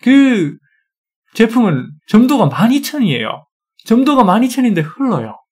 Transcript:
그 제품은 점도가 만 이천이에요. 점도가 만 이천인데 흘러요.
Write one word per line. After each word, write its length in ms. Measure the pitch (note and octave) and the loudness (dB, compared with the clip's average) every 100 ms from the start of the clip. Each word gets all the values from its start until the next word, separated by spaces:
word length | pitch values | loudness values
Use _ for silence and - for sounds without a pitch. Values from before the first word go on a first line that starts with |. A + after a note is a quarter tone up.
그 520 | - C#4 C4+ A#3 D#3 - _ _ _ _ _ _ _ | 4 4 4 0 -4 -8 _ _ _ _ _ _ _
제품은 560 | - A3+ A3+ A3 C#3 B2+ - _ | -2 0 2 0 -2 -6 -18 _
점도가 380 | G#3 B3+ C#4+ E3+ | 2 2 2 0
만 260 | A#2+ A3+ | 0 0
이천이에요. 720 | C#4 C#4+ D4+ A3 B2 A2 - _ _ _ _ - | 0 -4 -4 -2 -2 -6 -10 _ _ _ _ -2
점도가 380 | A3+ C4+ C#4 | 0 2 2
만 200 | G#3 G3 | 2 2
이천인데 380 | B3+ B3 B3 F#3 | 0 -2 -2 -2
흘러요. 560 | D#3 - C4+ F3+ A2 - _ | -4 -6 -4 -4 -8 -14 _